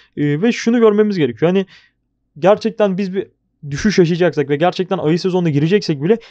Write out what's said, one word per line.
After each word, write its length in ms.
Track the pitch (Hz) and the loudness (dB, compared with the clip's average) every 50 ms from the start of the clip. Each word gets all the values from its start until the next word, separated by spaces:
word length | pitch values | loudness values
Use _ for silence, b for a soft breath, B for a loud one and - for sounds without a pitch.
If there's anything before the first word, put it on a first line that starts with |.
| B B B - | B B B -4
Ee, 240 | 147 147 143 151 | -2 -2 0 0
ve 100 | 196 247 | 0 0
şunu 280 | - - - 233 233 240 | 0 0 -2 0 2 4
görmemiz 380 | 226 220 208 208 214 214 202 180 | 4 4 4 4 0 0 0 0
gerekiyor. 340 | 147 120 113 - 151 170 | 0 -2 0 0 0 2
Hani 140 | 185 196 190 b b b b b b _ _ _ _ _ _ _ _ 147 | 2 0 -2 b b b b b b _ _ _ _ _ _ _ _ -2
gerçekten 580 | 147 185 214 190 - 226 185 - 214 202 185 180 | 2 2 2 2 0 -4 -2 0 -2 0 0 -2
biz 160 | 202 185 185 | -4 -4 -4
bir 140 | 196 - - _ _ _ _ _ _ - 143 | -6 -8 -8 _ _ _ _ _ _ -12 -10
düşüş 280 | 143 139 - 120 - 190 | -8 -2 -2 0 2 4
yaşayacaksak 500 | 175 151 175 165 180 170 139 151 139 127 | 2 2 2 0 0 0 0 -2 -2 -2
ve 60 | 147 | -2
gerçekten 420 | 143 170 180 175 - 185 170 196 185 | 0 0 -2 0 -2 -4 -4 -4 -2
ayı 220 | - 151 165 170 | 0 0 0 0
sezonuna 300 | - 190 175 185 175 165 | -2 -2 -2 0 0 0
gireceksek 540 | 139 143 147 160 202 208 - - 160 135 139 | 0 0 2 2 0 0 0 -2 -4 -4 0
bile 140 | 175 226 226 B B | -2 -2 -2 B B